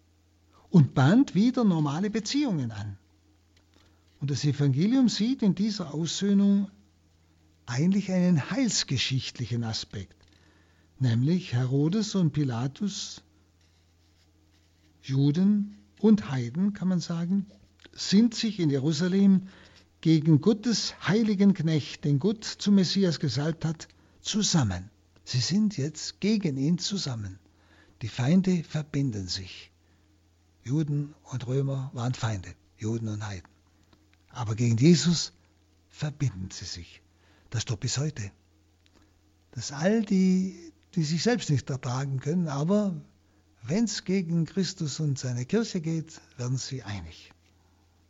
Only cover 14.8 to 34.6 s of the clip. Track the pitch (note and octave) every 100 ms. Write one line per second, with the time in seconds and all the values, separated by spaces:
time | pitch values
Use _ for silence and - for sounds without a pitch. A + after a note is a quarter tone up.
14.8 | _ _ - C3+ C#3+ D#3 G3 G#3 G3+ -
15.8 | _ _ G#3+ G#3 - C3 A#2 D3+ G3+ G3+
16.8 | F3 F3+ - E3+ E3+ G3 F#3+ - _ _
17.8 | - - - F#3+ A#3 - A3+ G3+ D#3+ C#3
18.8 | C#3+ D3 F3+ G3 G3 F#3+ - - - -
19.8 | _ _ D#3+ D#3+ D#3 D3 G3+ G#3+ A#3+ G#3+
20.8 | - - - G#3+ A3 G3 G3+ F#3 D#3+ D#3
21.8 | - - D3 C#3+ F#3+ A3 - - G3+ G3
22.8 | F3 G3 F#3 D3 D3+ A#2 D#3 D#3 D#3+ D#3
23.8 | - _ _ _ - G#3+ F3+ E3 G#2+ F2+
24.8 | F#2+ _ _ _ - B2+ - G3 G#3+ D#3+
25.8 | D3+ - - - G3 A3 F3+ C3+ C#3+ F3
26.8 | - G3+ D3+ A2+ G2+ F#2 _ _ _ _
27.8 | _ - A2 - B2+ F#3 F#3 F3+ - D#3
28.8 | D3 C#3+ C#3 G#2+ F2+ G2 F#2 - - _
29.8 | _ _ _ _ _ _ _ _ A2+ D3+
30.8 | D3 D3 D3 - - B2 A2+ C3+ C3+ C3+
31.8 | C3 B2 A#2+ B2+ A2+ G2+ F2+ - _ -
32.8 | A2 A2+ A2 G#2 G#2 F#2+ - _ _ _
33.8 | _ _ _ _ _ - A2 A2